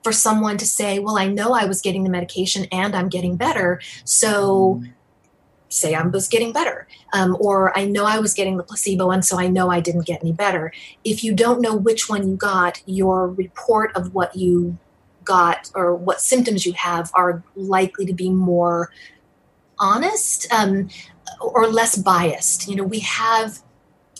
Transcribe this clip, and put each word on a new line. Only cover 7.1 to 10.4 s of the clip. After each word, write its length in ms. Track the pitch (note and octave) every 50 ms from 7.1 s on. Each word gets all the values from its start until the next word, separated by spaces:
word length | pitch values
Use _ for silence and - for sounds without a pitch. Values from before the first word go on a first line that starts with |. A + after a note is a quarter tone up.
Um, 240 | - G3 F#3+ F#3 F#3 -
or, 360 | G#3 G3+ G3 F#3+ F#3+ - -
"I 80 | G3 G3
know 200 | G3+ G3+ G3+ G3+
I 140 | G#3 G#3+ A3
was 140 | G#3+ G3+ -
getting 240 | - G3 F#3+ F#3+
the 60 | F3+ F3
placebo, 460 | - G#3+ - - G3+ G3 F3+ F#3 F3+
and 160 | F#3 F#3+ F#3
so 140 | - F#3+ F3+
I 80 | F3+
know 220 | F#3 F#3 F#3 F#3 F3+
I 100 | F3+ F3
didn't 260 | E3 F3 E3+ E3+ E3
get 160 | - E3+ -
any 100 | - E3
better." 400 | E3 E3